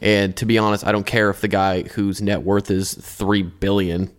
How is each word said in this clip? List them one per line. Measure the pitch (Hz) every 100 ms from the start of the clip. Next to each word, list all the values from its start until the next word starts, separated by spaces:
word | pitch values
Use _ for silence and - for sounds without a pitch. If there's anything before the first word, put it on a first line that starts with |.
And | - 104 98 92
to | 107
be | 113
honest, | 107 104 -
I |
don't | 107 98
care | 120 104
if | 98
the | 107
guy | 98 95 92
whose | - - 101 92
net | 101 101
worth | 85 101 -
is | 95 95
three | - - - 98 104
billion | 87 - 98 101 92 87 92